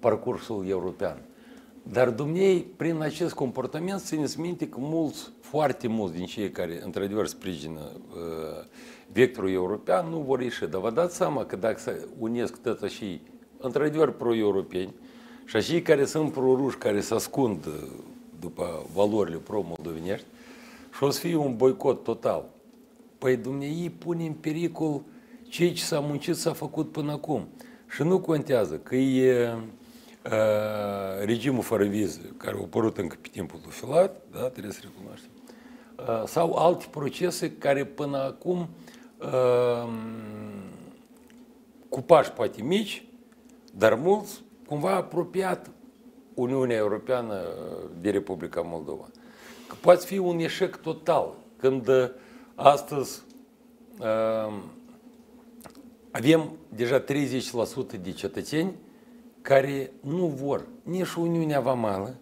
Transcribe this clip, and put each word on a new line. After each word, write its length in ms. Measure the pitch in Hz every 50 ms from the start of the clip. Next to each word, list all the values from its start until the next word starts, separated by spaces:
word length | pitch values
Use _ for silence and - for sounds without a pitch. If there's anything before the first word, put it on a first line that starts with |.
parcursul 680 | - 120 107 107 - 127 117 87 - - 113 104 92 92
european, 540 | 98 92 85 92 85 - 101 87 76 65 - - - - - - - - - - - - -
dar 280 | - - 120 127 123
dumnei, 520 | 117 110 147 143 160 180 196 196 185 175 - - -
prin 260 | - 147 160 170 160 156
acest 320 | 147 143 - 175 160 -
comportament, 680 | - 147 127 110 131 127 123 - 156 165 185 202 190
țineți 400 | - - 160 156 147 127 - -
minte 280 | 160 170 180 170 160 151
că 80 | - -
mulți, 520 | 127 143 160 165 160 143 113 - - - - -
foarte 460 | - - - 151 151 139 127 - -
mulți 280 | 120 110 113 104 92 80
din 100 | 87 90
cei 260 | - - - 104 95
care, 300 | - - 92 85 85 85 -
într-adevăr, 420 | 98 82 101 95 101 101 107 98
sprijină, 540 | 78 - - - 95 90 76 71 78 80 78 76 71 - - - -
uh, 560 | 82 85 85 85 82 80 80 78 76 80 80 - - - - - - - - - -
vectorul 380 | 98 127 123 123 113 98 95
european, 580 | 95 92 90 92 104 107 - - 180 185 180 165
nu 100 | 165 165
vor 220 | 147 131 135 127
ieși. 260 | 127 123 117 - -
Dar 140 | - - 95
vă 100 | 92 113
dați 260 | 113 117 170 180 175
seama 280 | - 185 160 151 131 104
că 120 | - -
dacă 220 | 104 92 113 107 -
se 300 | - - 101 82 - - - -
unesc 380 | 113 113 120 120 117 - -
tot 260 | - - 123 107 - -
și, 380 | 98 - - - 101 87 78 - - - - - _ _ -
într-adevăr, 520 | - 131 120 143 143 151 147 156 160 139
pro-europeni, 840 | 120 - - 120 117 113 107 104 98 98 90 - - 90 95 95 - - - - - - - - - - -
și 160 | - - 113
cei 220 | 101 - 156 170 165
care 220 | - 160 139 139
sunt 280 | 131 - 156 156 147 -
pro-ruși, 460 | 135 127 131 131 127 143 131 110 -
care 220 | - 117 104 101
se 140 | 95 - 113
ascund, 520 | 107 95 - - - 135 117 101 82 73
uh, 60 | 80 76 76 71 67 67 - - - - - - - - -
după 460 | 82 85 - - 90 87 85 78 73 76 78
valorile 420 | 92 101 104 104 110 98 85 82
pro-moldovenești, 920 | 82 78 - 98 107 95 85 85 78 76 85 82 80 82 90 101 - - - - - - - - - - - - - - - -
și 80 | - -
o 60 | 143
să 100 | 135 -
fie 160 | - 170 170
un 200 | 160 147 139 123
boicot 460 | 110 127 131 127 - - 139 120 - -
total. 420 | - 117 - - 123 101 80 67 - - - - - - - - - - _ - - - _
Păi, 180 | - 131 127
dumnei 540 | 120 110 123 135 139 139 143 151 170 175 170 165 -
pune 280 | - 160 175 170 165
în 60 | 160 156
pericol 680 | 156 - 160 151 160 170 165 165 - 160 156 147 139 - - - - - - - - - -
ceea 240 | - - 175 175 165
ce 100 | - -
s-a 180 | - - 151
muncit, 360 | 143 147 147 143 143 - 170
s-a 160 | - - 165 151
făcut 400 | - - 151 - - 156 - -
până 200 | - 147 147 147
acum. 360 | 143 - - 151 117 92 - - - - - - - - -
Și 140 | - - 143
nu 180 | 165 185 185
contează 540 | 185 - 165 151 123 117 139 120 107 82 76
că 220 | 78 - - -
e, 580 | 127 135 135 131 131 131 127 127 123 120 117 117 113 113 110 104 - - - - - - - - - -
uh, 1000 | - 113 110 110 107 107 107 107 107 107 104 104 101 101 98 98 95 95 95 101
regimul 380 | 101 117 117 104 139 135 120 95
fără 220 | - 117 104 101
viză, 360 | 104 98 107 107 90 78 - - - -
care 200 | - - - 104
a 60 | 101 98
apărut 360 | 90 - 113 113 110 104 -
încă 180 | 101 82 - -
pe 80 | - -
timpul 280 | - - 95 76 80 82 80
lui 100 | 82 80
Filat, 480 | - - - 139 165 185 196 - - - - -
da, 160 | - 120 127
trebuie 240 | 131 - 95 104 92
să 80 | - -
recunoaștem, 480 | 101 - - 92 107 - - - - - - - - - - - - - - - - - -
uh, 280 | - - 113 110 110
sau 280 | - - 156 170 165 -
alte 320 | - 156 165 180 - - -
procese 600 | - 151 143 135 - - 170 180 175 - - 160 -
care 320 | - - 143 139 139 139
până 340 | 139 - - 147 143 139 139
acum, 500 | 135 135 123 - - 170 180 180 175 - - - - - - - - - - -
uh, 680 | - - - 131 127 123 123 123 123 123 120 120 120 117 117 113 113 113 110 110 110 107 107 107 107 104 104 101 - - - - - - - - - _ - - - - - - - - - - - _ - - - -
cu 120 | - -
pași 300 | 123 - 175 151 131 -
poate 320 | - - 120 98 - 107 104
mici, 440 | 131 180 208 226 - - - - - - - - - - _ - - - - - - -
dar 220 | - - 110 104
mulți, 480 | 113 143 175 202 214 202 - - - - - - - -
cumva 280 | - 147 147 147 185 196
apropiat 760 | 190 170 - - 170 165 170 - 185 190 185 175 - - - - - - - - - - - - - - - -
Uniunea 420 | - 127 123 131 135 131 123 117
Europeană 640 | 110 107 104 104 107 - - 131 123 120 113 104 98 90 85 85 - 78 - - 85 87 - - 82
de 100 | 85 101
Republica 500 | 98 98 - - 95 82 85 85 - 85
Moldova. 480 | 85 85 85 80 78 71 76 - - - - - - - - - - - - - - -
Că 60 | - -
poate 240 | - - 180 180 175
fi 140 | - 185 196
un 200 | 185 175 175 165
eșec 380 | 165 156 - - 190 180 -
total, 580 | - - 160 160 - - - 165 139 92 78 - - - - -
când, 320 | - - 131 131 135 120 123
uh, 220 | 131 131 127 123 - - - - - - - - -
astăzi, 680 | - - 139 147 143 - - 147 143 127 - - - - - - - - _ _ _ - - - - - - - -
uh, 540 | - 110 110 110 110 110 110 110 107 107 104 101 92 - - - - - - - - - - - - - - - - - - - - - - - - - - - - -
avem 400 | - - 113 135 160 160 156 147 - - - -
deja 320 | - 107 120 120 135 131
treizeci 520 | - - 143 147 143 127 123 131 113 - -
la 120 | 120 110
sută 320 | 104 - 135 127 - -
de 140 | 101 87 95
cetățeni 640 | 87 - - 98 - - 95 - - 151 165 190 185 - - - - - - - - - - - - -
care 520 | - - 139 135 135 139 139 139 135 127 - -
nu 260 | - 135 147 180 185
vor 400 | 170 143 131 135 143 135 95 71 - - - -
nici 320 | - 170 185 180 - -
Uniunea 460 | 170 170 170 170 165 165 156 151 143
Vamală 560 | 123 127 131 123 117 107 98 95 98 113 127 -